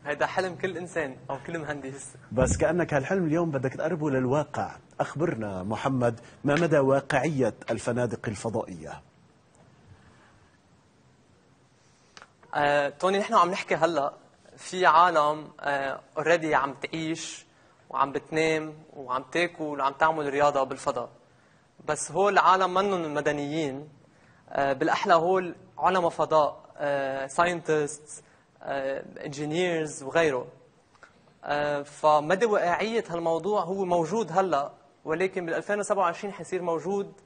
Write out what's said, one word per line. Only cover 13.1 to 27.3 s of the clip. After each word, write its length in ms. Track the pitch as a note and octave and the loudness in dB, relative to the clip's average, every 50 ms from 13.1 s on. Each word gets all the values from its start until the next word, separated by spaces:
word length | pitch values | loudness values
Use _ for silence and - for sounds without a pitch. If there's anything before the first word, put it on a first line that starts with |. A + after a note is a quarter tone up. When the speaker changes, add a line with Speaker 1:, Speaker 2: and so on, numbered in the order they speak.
| G3 G3 | 2 2
Speaker 1:
نحن 160 | G#3+ G#3+ A3+ | 0 2 4
عم 160 | G#3 F3 F3 | 4 4 4
نحكي 240 | F3 - - - F#3+ | 2 -4 -2 -2 0
هلأ 380 | D#3 D#3 E3 E3+ D3 C#3 C#3+ - - - - _ _ _ - - | 2 2 2 2 0 -2 -4 -6 -10 -20 -20 _ _ _ -20 -20
في 300 | - - - - F#3 F#3 | -18 -16 -10 -4 4 4
عالم، 600 | F3 D#3 D#3+ F3 F3+ E3+ D#3 D3 D3 D3+ D#3 D3+ - - - | 6 8 8 8 8 6 4 4 4 2 -2 -6 -14 -16 -8
آه، 400 | - C#3+ C#3+ C#3 C#3 C3+ C3+ - - _ _ D#3 | -4 -2 -2 -2 -2 -4 -6 -6 -12 _ _ -4
already 340 | D3 D#3 E3+ F3 D#3+ D#3 D3+ | 2 4 2 4 4 2 2
عم 220 | C3 C3 C#3+ C3 | 2 2 0 -4
تعيش 720 | - - - - E3 D#3+ D#3 E3 D#3+ - - - - - _ _ _ _ _ _ _ _ _ | -6 -10 -8 -6 -6 -4 -4 -6 -6 -8 -12 -12 -14 -18 _ _ _ _ _ _ _ _ _
وعم 220 | - B2+ C3+ C#3 C3+ | 0 0 0 0 0
بتنام 640 | C#3+ - - D#3+ D#3 D#3+ D#3+ D#3+ D#3 D#3 D#3 D3+ D#3 D#3 - - | -8 -8 -4 -2 0 0 2 0 0 -2 -6 -12 -16 -20 -20 -16
وعم 260 | D3 C#3 B2 B2 C3 C3+ - - | -16 -8 -4 -4 -4 -4 -2 0
تاكل 480 | D#3+ F3 F3 E3+ - D#3+ D3+ D3 C#3 | 0 0 0 -2 -6 -8 -6 -4 0
وعم 120 | C3+ C3+ C#3 | 0 -2 2
تعمل 360 | - D#3+ D#3+ D#3+ D#3 D3+ C#3+ | 4 2 2 2 0 -2 -2
رياضة 360 | C3+ C#3+ D3 D3 C#3 C#3 C3+ | 2 4 4 4 4 2 0
بالفضاء. 460 | B2+ C3 C3 - D3+ C3 B2 A#2+ - - - _ _ _ _ _ _ _ _ _ _ _ _ - - | -2 -4 -6 -4 -4 -4 -4 -6 -8 -12 -20 _ _ _ _ _ _ _ _ _ _ _ _ -6 -4
بس 240 | D3+ D3 - - D3 | -4 -4 -4 -6 0
هول 200 | E3 G3 G3+ G3+ | 2 2 4 6
العالم 420 | F3+ D3+ E3 F#3 F#3+ F#3+ F#3 F3+ | 6 8 8 6 6 4 2 2
منن 400 | F#3 G3 G3+ G3 F3+ E3 D#3 D3 | 2 2 2 0 0 -2 -2 -2
مدنيين، 760 | D3 C#3+ D3+ D3 D3 C#3+ C#3+ D3+ D#3 D#3+ C#3 C3 C3+ D3 D3+ - - - - _ _ _ _ _ _ _ - | 0 0 0 0 0 -2 -4 -2 -2 -2 -2 -4 -8 -12 -14 -20 -20 -20 -20 _ _ _ _ _ _ _ -8
آه، 220 | - - C#3 C#3 C#3 | -4 -2 0 0 0
بالأحلى 420 | C3 D3+ D#3+ C3+ - - G3+ F3+ | 0 0 0 0 0 4 4 4
هول 400 | E3 D#3+ F3 F#3+ F#3+ F#3 F3 - - - - _ - | 6 6 4 2 2 0 -2 -8 -12 -18 -20 _ -2
علماء 320 | D3 E3+ F#3 F#3 F3 E3+ | 0 2 2 2 0 0
فضاء، 600 | - - D#3+ - D#3+ D#3 D3 C#3 - - - - - | 0 0 -2 2 4 4 4 4 0 -6 -18 -20 -12
آه، 500 | - D3+ C#3+ C#3+ C#3 C#3 C3+ C3+ C3+ C3+ | -6 -4 -2 -2 -2 -2 -4 -4 -6 -6
scientists، 960 | C3+ | -6